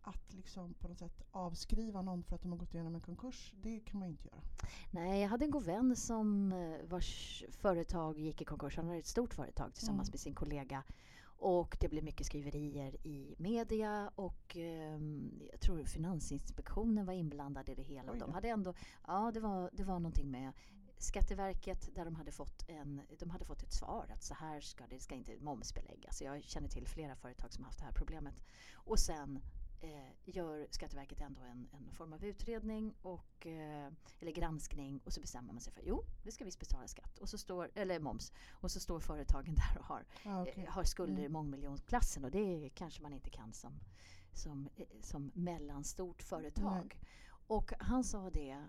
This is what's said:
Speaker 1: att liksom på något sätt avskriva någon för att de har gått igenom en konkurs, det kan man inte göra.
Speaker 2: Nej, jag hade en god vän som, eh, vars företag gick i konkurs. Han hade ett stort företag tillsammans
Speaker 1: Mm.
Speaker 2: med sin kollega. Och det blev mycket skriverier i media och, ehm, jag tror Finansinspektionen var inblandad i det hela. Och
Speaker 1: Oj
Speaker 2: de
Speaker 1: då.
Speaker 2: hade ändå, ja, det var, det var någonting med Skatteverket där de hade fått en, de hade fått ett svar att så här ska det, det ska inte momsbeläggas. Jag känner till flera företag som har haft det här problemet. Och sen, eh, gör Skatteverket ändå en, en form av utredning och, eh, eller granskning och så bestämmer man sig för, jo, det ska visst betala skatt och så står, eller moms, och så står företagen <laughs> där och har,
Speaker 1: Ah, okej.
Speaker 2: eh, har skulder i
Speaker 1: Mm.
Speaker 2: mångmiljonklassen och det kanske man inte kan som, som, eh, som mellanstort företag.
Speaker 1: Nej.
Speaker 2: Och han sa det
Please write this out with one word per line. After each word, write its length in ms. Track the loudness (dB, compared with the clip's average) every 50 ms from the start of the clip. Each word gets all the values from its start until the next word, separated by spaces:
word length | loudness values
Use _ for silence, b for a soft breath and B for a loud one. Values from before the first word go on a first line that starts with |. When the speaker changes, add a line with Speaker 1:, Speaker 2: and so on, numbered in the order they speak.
Speaker 1:
att 320 | -10 -4 -6 -6 -6 -6 -12
liksom 400 | -12 -10 -8 -8 -8 -8 -8 -6
på 140 | -6 -6 -6
något 100 | -6 -6
sätt 240 | -8 -8 -8 -10 -12 -8
avskriva 720 | -4 -4 -2 -2 -2 -4 4 6 6 6 6 4 0 -2
någon 200 | -2 0 -2 -2 0
för 100 | 0 -2
att 60 | -2
de 80 | 0 -4
har 60 | -4 -4
gått 160 | -4 -4 -4
igenom 200 | -4 -2 -2 -4
en 60 | -4
konkurs, 540 | -6 -6 -8 -6 -6 -8 -8 -8 -10 -12 -12 -6
det 180 | -4 -4 -4 -4
kan 200 | -6 -4 -4 -2
man 80 | -2 -4
inte 200 | -4 -6 -10 -12
göra. 120 | -12 -6 -4 -4 -2 B B B B B B B
Speaker 2:
Nej, 300 | -2 0 2 4 6 6
jag 60 | 6 6
hade 160 | 6 4 4
en 60 | 4
god 140 | 4 2 2
vän 320 | 2 4 6 6 6 6
som, 560 | 6 2 2 4 4 6 6 8 8 6 6
eh, 320 | 4 4 0 -2 -4 -4 -4 -2
vars 560 | 2 2 4 2 2 -2 -4 -6 -8 -8 -8 -10
företag 680 | -8 4 6 6 6 6 4 2 2 2 2 2 0 0
gick 220 | 0 -2 -2 -2
i 40 | -4
konkurs. 320 | -4 -2 -2 -2 -2 0
Han 100 | 0 0
hade 120 | 0 -2 -2
ett 80 | -4
stort 280 | 2 2 2 4 4 0
företag 400 | -2 -2 -2 0 -2 -2 -2 -2
tillsammans 340 | -2 0 2 2 2 2 0
Speaker 1:
Mm. 40 |
Speaker 2:
med 80 | 0 -2
sin 140 | -4 -4 -2
kollega. 480 | -2 0 0 0 -2 -2 -4 -4 -6 -4 B B B B B B B B B B B
Och 380 | 6 6 8 8 6 4 4 4
det 80 | 4 4
blev 160 | 4 2 0
mycket 220 | 0 0 0 0
skriverier 800 | 0 0 0 -2 -2 -2 -2 -2 -2 -2 -4 -4 -4 -6 -6 -6
i 280 | -6 -6 -6 -8 -10 -6 -2
media 720 | 0 2 4 2 4 4 4 4 4 4 2 2 0 -2 -2
och, 420 | -2 -2 -2 -2 -4 -8 -8 -6
ehm, 840 | -6 -4 -4 -4 -4 -4 -4 -2 -2 -2 -2 -2 -2 -4 -4 -4 -6 -10 -10
jag 100 | -8 6
tror 240 | 8 8 8 8 2
Finansinspektionen 1200 | -2 0 0 0 2 2 0 0 -2 -2 -2 -4 -4 -6 -6 -4 -2 0 2 4 6 6 4 4
var 60 | 2
inblandad 560 | 0 0 0 -2 -2 -4 -6 -6 -6 -6 -6 -6
i 60 | -6
det 80 | -4
hela. 260 | -4 -6 -6 -6 -6 -6
Och 40 | -4
Speaker 1:
Oj 60 | -4
Speaker 2:
de 60 | -4 -2
Speaker 1:
då. 60 | -2
Speaker 2:
hade 140 | 0 0 2
ändå, 260 | 2 2 2 0 -2 B B B B B -6
ja, 240 | 0 2 4 4 2 2
det 60 | 0
var, 300 | 0 2 2 2 0 -2
det 120 | 0 0 2
var 140 | 2 2 2
någonting 320 | 2 6 6 6 6 6
med 220 | 0 -2 -4 -6 -8 B B B B B B B -10 -2
Skatteverket 960 | -2 0 8 8 8 8 8 2 2 2 2 0 0 0 -2 0 -2 -4 -4
där 100 | -4 -2
de 100 | -2 -2
hade 180 | -4 -6 -8
fått 360 | -8 -6 -8 -8 -4 -6 -6 -6
en, 320 | -6 -8 -6 -6 -6 -6 -8 -12 -8 -6
de 120 | -4 -4
hade 140 | -2 -4 -4
fått 180 | -4 -4 -4
ett 100 | -4 2
svar 340 | 2 2 2 2 -2 -2 -2 -4 -6
att 80 | -6
så 120 | -6 -6 -6
här 260 | -6 -6 -6 -6 -6
ska 260 | -6 -8 -10 -12 -12
det, 80 | -12 -10
det 60 | -10
ska 140 | -8 -8 -8
inte 220 | -8 -6 -8 -8 -6
momsbeläggas. 840 | -4 -4 -4 -2 -4 -4 -2 -2 -2 -2 -4 -14 -6 -4 -4 -4
Jag 200 | -2 -4 -4 -6
känner 260 | -6 -4 -2 -2 0 0
till 180 | -2 -2 -2 -2
flera 280 | -2 -2 -4 -4 -6
företag 360 | -8 -10 -10 -6 -6 -6 -4
som 120 | -4 -8 -6
har 40 | -6
haft 100 | -4 -4
det 60 | -2
här 80 | 2
problemet. 500 | 4 4 4 4 0 -4 -4 -6 -6 -10 B B B B B B B
Och 240 | B B 8 10 10
sen, 400 | 10 10 6 -2 -2 -4 -4 -4 -6 -6 -6 -6 -6 -6 -6 -8
eh, 540 | -10 -10 -10 -12 -14 -14 -18 -16 -14 -6 -2
gör 320 | -2 -2 0 -2 -4 -4 -2
Skatteverket 500 | -2 -2 -2 -2 -4 -6 -6 -6 -4 -4
ändå 200 | -4 -4 -4 -10
en, 280 | -10 -10 -10 -10 -10 -10
en 200 | -12 -12 -10 -10
form 200 | -8 -8 -8 -8
av 120 | -6 -6 -6
utredning 680 | -6 -2 -2 -2 -2 0 -2 -2 -2 -2 0 -2 -2 -4 -6
och, 440 | -8 -8 -8 -8 -10 -14 -18 -12 -10
eh, 460 | -8 -6 -6 -6 -6 -6 -6 -6 -8 -10 -12 B B B B
eller 120 | -6 -4
granskning 680 | 2 2 4 4 2 0 -2 -2 -2 -2 0 -2 -4 -6 -2
och 80 | -2
så 80 | -2 -2
bestämmer 320 | -2 -4 -6 -6 -6 -6
man 80 | -8 -6
sig 120 | -8 -8
för, 100 | -10 -6 -2
jo, 160 | 0 0 0 0 -2 -4 -4 -6
det 80 | -8
ska 120 | -8 -6 -8
visst 160 | -8 -6 -8
betala 260 | 4 4 4 4 4 -6
skatt 300 | -10 -8 -10 -10 -8 -4
och 100 | -4 -4
så 100 | -4 -4
står, 320 | -6 -4 -2 -2 -2 -2 0
eller 260 | 0 2 2 2 2
moms, 320 | 2 0 -2 -2 -4 -8 B B B B
och 200 | B B -2 0
så 100 | 0 0
står 200 | 0 0 -2 0
företagen 540 | 0 0 0 0 6 8 8 8 8 4 6
<laughs> 200 | 6 8 8 6
där 40 | 4
och 60 | 4
har, 200 | -4 -4 -4 -4 B B B B
Speaker 1:
Ah, 180 | -2 0 0
okej. 220 | 0 0 -2 -4 -4
Speaker 2:
eh, 80 | -2
har 120 | 0 4 4
skulder 380 | 4 4 4 0 2 2 0
i 40 | 0
Speaker 1:
Mm. 60 | 0
Speaker 2:
mångmiljonklassen 920 | 0 0 0 0 -2 -2 -2 -4 -4 -4 0 4 8 8 8 8 6 0 -2
och 60 | 2
det 400 | 2 2 4 4 2 0 -2 -6 -6
kanske 280 | -8 -8 -8 -8 -8
man 100 | -8 -8
inte 180 | -8 -6 -6 -6
kan 220 | -6 -6 -10 -10
som, 280 | -10 -10 -10 -10 -10 -10 -10 B B B B B B B B B
som, 360 | -4 -4 -2 -2 -2 -4 -4 -6 -8
eh, 100 | -10 -12 -12 -12 -12
som 280 | -8 -6 -4 -4 -4 -4 -2
mellanstort 880 | 0 0 0 0 -2 -4 -4 -4 -4 -4 -6 -4 -4 -4 -6 -6 -10
företag. 600 | -6 -4 -4 -4 -4 -2 2 2 4 4 2 0 0 -4 -8 -10
Speaker 1:
Nej. 80 | B B B B B B B B -2 2
Speaker 2:
Och 240 | 4 4 4 2 0 0
han 240 | 2 4 4 4 4
sa 260 | 4 0 0 -2 0
det 280 | 0 0 0 0 -6 -8 -10